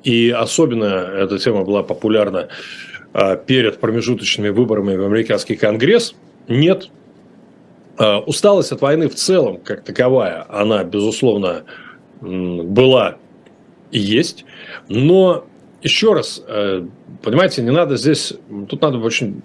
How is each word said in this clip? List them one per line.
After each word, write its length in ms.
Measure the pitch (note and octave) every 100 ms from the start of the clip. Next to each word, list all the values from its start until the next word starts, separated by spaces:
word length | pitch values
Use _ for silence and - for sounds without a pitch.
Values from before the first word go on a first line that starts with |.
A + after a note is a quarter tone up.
И 260 | C3+ A#2 A#2
особенно 540 | A#2 A#2 - D#3 A#2
эта 540 | G#2 F#2+ F2+ F#2+ G2 G2
тема 260 | B2+ G#2
была 180 | F#2 G2+
популярна, 640 | - A2 A2 A2 G2+ F#2+ D#2 - - - - - -
а, 240 | - G2 F#2
перед 420 | - C3 A2+ -
промежуточными 680 | A2+ A2+ A#2 A2 - - G#2
выборами 460 | G2+ A#2+ G#2 G2 F#2
в 80 |
американский 520 | G2 G#2+ A2+ G#2 - A2
Конгресс. 580 | G#2+ A2 C#3 A#3 A#3 - - _ -
Нет. 400 | B2 D#3+ F#3 - - _ - - - - _ _ - - -
А, 220 | A2 G#2
усталость 520 | - D3 G#3 G3 C3+
от 80 | C3+
войны 280 | C#3 D#3+ D3+
в 60 |
целом, 440 | - - F#3 A#2+ F2+
как 200 | - G#2+
таковая, 600 | - - B2+ C3 F#2+ E2 -
она, 360 | G2+ G#2 G#2+
безусловно, 800 | E2+ G2+ G#2+ A2 B2+ G#2 F#2 D#2+ - - - - _ -
м, 440 | F#2+ F#2 F2+ F2 E2+
была 500 | G#2 C3 B2+ F#2+ - _ _ - _ _ _ -
и 60 | -
есть. 460 | G2+ A2+ F3 - - - - - -
Но, 580 | G#2+ C#3+ F#3+ F#3 D#3+ - - - _
ещё 320 | D#3+ - A3
раз, 280 | E3+ - - -
э, 360 | G#2+ G2+ F#2 F2 - - -
понимаете, 400 | A2 B2+ F#3 D3
не 80 | A#2
надо 260 | D3+ D#3+ B2+
здесь, 380 | C#3 C#3 - - - G2+ G2+
тут 140 | C#3
надо 160 | D#3 B2+
очень 440 | A2+ - A2 -